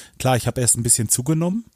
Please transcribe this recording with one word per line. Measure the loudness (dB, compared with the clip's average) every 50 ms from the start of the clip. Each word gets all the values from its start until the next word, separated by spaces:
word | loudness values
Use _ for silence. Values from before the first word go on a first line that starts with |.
| -20 -20 _
klar, | -4 0 0 0
ich | 2 0
hab | -2 -2
erst | 0 0 0 0
ein | 0
bisschen | 2 0 0 2 0
zugenommen, | 0 0 0 0 0 0 2 0 0 -2 -4 -6 _ _